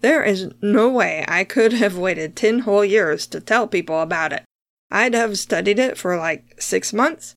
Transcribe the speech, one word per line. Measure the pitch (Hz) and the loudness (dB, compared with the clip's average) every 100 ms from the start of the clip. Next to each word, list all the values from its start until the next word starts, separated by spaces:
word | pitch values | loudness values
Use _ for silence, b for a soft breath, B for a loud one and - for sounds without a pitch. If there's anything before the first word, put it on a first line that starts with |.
there | 247 311 | 0 2
is | - 190 190 - | 2 0 -4 -4
no | 202 214 233 | 2 4 4
way | 247 185 156 - | 4 0 -2 -2
I | 170 190 | -2 0
could | 269 226 | 2 4
have | 233 202 180 | 4 0 0
waited | 185 160 156 - | -4 -2 -6 0
ten | 214 240 | 0 2
whole | 214 202 202 | 2 2 4
years | 214 165 151 - | 2 2 -2 -6
to | - | -10
tell | - 220 - | -2 0 0
people | 180 170 160 | -4 -2 -2
about | 160 170 156 | -2 -2 -4
it. | - - _ _ _ - | -6 -12 _ _ _ -4
I'd | 196 247 233 | 0 2 2
have | 226 196 | 0 -2
studied | - 170 190 208 | -4 -2 0 0
it | 254 - | 0 -2
for, | 185 175 | -4 -4
like, | 165 156 _ - | -4 -6 _ -12
six | - 190 - | -4 -4 -2
months | 208 285 320 - | 0 0 -2 -16